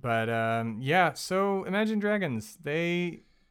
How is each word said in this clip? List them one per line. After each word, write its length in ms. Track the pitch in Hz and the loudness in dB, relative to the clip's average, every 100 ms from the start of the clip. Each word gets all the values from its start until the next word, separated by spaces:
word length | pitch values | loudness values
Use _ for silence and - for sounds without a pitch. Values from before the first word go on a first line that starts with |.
But, 300 | 123 113 113 | 0 0 2
um, 480 | 117 113 113 113 110 | 2 2 0 -2 -4
yeah, 340 | 131 175 170 | 2 4 4
so 500 | 131 - 185 196 196 | 0 -2 0 2 0
Imagine 340 | 180 196 214 214 | -2 0 0 0
Dragons, 580 | 208 208 175 113 104 - | 0 0 0 -4 -6 -10
they, 640 | 151 156 170 175 175 - - _ _ | -4 -2 0 0 -2 -6 -16 _ _